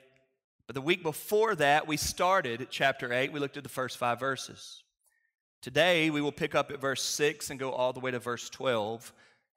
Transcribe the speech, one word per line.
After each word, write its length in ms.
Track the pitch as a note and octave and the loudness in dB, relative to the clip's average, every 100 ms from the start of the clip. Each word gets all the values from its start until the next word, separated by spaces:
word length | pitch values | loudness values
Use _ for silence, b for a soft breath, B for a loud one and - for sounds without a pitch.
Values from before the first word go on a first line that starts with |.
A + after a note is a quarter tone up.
| _ _ _ _ _ _ - | _ _ _ _ _ _ -12
But 80 | |
the 80 | A#2 | -6
week 200 | C#3 F#3+ | 0 0
before 520 | D#3+ - - G#3 A3 | 0 -6 0 2 4
that, 320 | F3 C#3+ D3 D3+ | 4 6 6 4
we 100 | D3 | -2
started 640 | - - F3+ F#3+ C3+ A#2 | -2 0 4 4 2 -4
at 100 | B2+ | -6
chapter 420 | - C#3 C3 B2+ | 2 2 2 -2
eight. 200 | B2 C3+ | 0 0
We 80 | D3+ | -2
looked 160 | C#3 D3 | -6 -6
at 60 | |
the 60 | C3 | -10
first 280 | - B2+ - | -6 -6 -2
five 220 | A#2+ A#2 | -2 0
verses. 640 | C3+ B2+ - - - - _ _ _ _ _ _ _ _ | -2 -4 -8 -14 -18 -20 _ _ _ _ _ _ _ _
Today, 480 | B2+ C3+ F3 E3+ D#3 | -2 4 4 6 4
we 100 | D3 | 2
will 120 | D3 | -2
pick 220 | C#3 D3+ | -2 -2
up 160 | D3+ C#3 | 0 -2
at 100 | C#3+ | -2
verse 220 | C3+ B2+ | -2 -2
six 480 | - - D3 D#3 - | -2 0 0 0 -10
and 80 | C3+ | -6
go 120 | C3 | -4
all 220 | B2 B2+ | 0 0
the 80 | B2+ | 0
way 100 | B2+ | -4
to 80 | B2 | -4
verse 320 | A#2+ A#2 - | -4 -8 -8
twelve. 640 | - C3 A#2 G#2 A#2 - _ b b b | -4 0 2 0 -6 -12 _ b b b